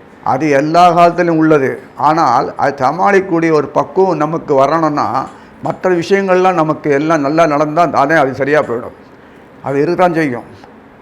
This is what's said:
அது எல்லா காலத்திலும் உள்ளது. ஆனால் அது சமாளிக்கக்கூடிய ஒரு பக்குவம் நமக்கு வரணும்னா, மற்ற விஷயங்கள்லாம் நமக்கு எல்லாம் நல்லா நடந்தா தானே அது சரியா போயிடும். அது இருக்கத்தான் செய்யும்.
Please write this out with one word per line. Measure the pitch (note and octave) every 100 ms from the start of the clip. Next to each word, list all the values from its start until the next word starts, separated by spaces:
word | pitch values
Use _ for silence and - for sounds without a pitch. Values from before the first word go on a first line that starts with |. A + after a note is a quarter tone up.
| - -
அது | - C3+ D#3
எல்லா | C3+ D3+ E3+ F3+
காலத்திலும் | E3+ E3+ E3 F3 D#3+
உள்ளது. | D#3+ D3+ C3 A#2+ - -
ஆனால் | C#3 D#3+ D3 A#2+ - -
அது | C#3 C#3
சமாளிக்கக்கூடிய | C3 D#3+ G3 G3 F#3+ E3 E3
ஒரு | D#3 C3+
பக்குவம் | D3 C#3 - F#3+ D#3+
நமக்கு | D3+ D#3+ -
வரணும்னா, | C#3 C#3 E3 D#3 D3 G#2+ B2 - - - -
மற்ற | C#3 F3 F#3+
விஷயங்கள்லாம் | F3 D#3+ G3 G3 F#3 F#3
நமக்கு | F3 D#3 C#3+ D3+
எல்லாம் | C#3 D#3 E3
நல்லா | C#3 D#3+ E3
நடந்தா | D3 D3+ D#3 E3
தானே | A#2 C#3
அது | D#3+ C3+
சரியா | C3 C3+ D3+
போயிடும். | B2 A#2+ F#2+ - - - - - - -
அது | - C#3
இருக்கத்தான் | D#3 F3 F3+
செய்யும். | E3 D3+ A#2 - - - - - -